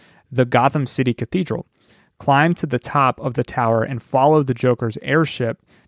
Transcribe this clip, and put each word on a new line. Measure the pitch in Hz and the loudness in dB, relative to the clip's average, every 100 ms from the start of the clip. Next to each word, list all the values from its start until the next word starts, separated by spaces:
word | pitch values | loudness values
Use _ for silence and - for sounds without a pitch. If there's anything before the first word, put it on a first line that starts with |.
| _ _ _ | _ _ _
The | 127 | -2
Gotham | 123 123 131 151 131 | 2 2 2 0 -2
City | - 127 | -2 -2
Cathedral. | 117 117 185 175 - - _ _ _ _ - | -2 -4 -4 -4 -6 -8 _ _ _ _ -6
Climb | - 139 165 175 | 2 4 2 0
to | 156 | -2
the | 131 | -4
top | - 143 131 - | -2 0 0 0
of | 139 120 | -4 -4
the | 117 | -4
tower | - 117 113 | -2 0 0
and | 113 123 | 0 -6
follow | - 131 139 156 | -2 2 4 4
the | 135 | 2
Joker's | 123 127 120 117 104 | 0 0 0 -2 -6
airship | - 147 156 - 117 - _ _ | -2 0 0 -2 -6 -6 _ _